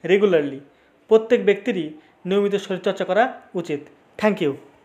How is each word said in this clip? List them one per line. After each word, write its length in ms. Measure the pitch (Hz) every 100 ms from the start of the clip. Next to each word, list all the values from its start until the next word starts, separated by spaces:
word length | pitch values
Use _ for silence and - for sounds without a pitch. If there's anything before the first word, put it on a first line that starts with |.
regularly।" 560 | 165 196 208 165 143 139 - _ _ _ _
প্রত্যেক 380 | 220 220 240 196
ব্যক্তিরই 440 | 202 - 190 156 156 _ _ 180
নিয়মিত 300 | 202 202 196
শরীরচর্চা 500 | 196 185 196 190 185
করা 360 | 190 254 - -
উচিত। 280 | 185 170 147 - _ _ -
Thank 200 | 214 202
you। 100 | 151 135 - _